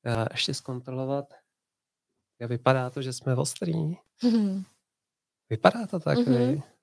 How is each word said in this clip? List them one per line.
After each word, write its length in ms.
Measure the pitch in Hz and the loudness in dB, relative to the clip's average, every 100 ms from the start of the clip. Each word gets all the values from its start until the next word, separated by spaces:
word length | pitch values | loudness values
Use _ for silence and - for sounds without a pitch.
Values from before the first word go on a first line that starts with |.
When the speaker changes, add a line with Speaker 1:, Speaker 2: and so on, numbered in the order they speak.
| 123 | -2
Speaker 1:
eh, 200 | 113 110 | -2 -2
ještě 220 | - - | -4 -4
zkontrolovat. 800 | 139 - 127 127 131 131 139 139 - _ _ _ _ _ _ _ _ _ _ | -6 -8 -12 -8 -6 -4 -4 -6 -20 _ _ _ _ _ _ _ _ _ _
Jo, 80 | 120 | -6
vypadá 420 | 120 139 131 127 | 2 4 4 0
to, 120 | 143 | -6
že 120 | 131 | -8
jsme 220 | 123 - 123 | -4 0 0
ostrý. 380 | 147 - 180 160 156 175 _ _ | 0 -2 -4 -2 -2 -6 _ _
Speaker 2:
Mhm. 400 | 240 226 202 190 185 _ _ _ _ _ _ _ _ | 2 2 2 -2 -8 _ _ _ _ _ _ _ _
Speaker 1:
Vypadá 380 | 113 175 240 208 | 2 2 2 -6
to 120 | 180 | -4
tak, 180 | 151 240 | 0 2
Speaker 2:
Mhm. 300 | 240 - 123 | 4 2 2
Speaker 1:
viď? 100 | 147 - _ | 0 -6 _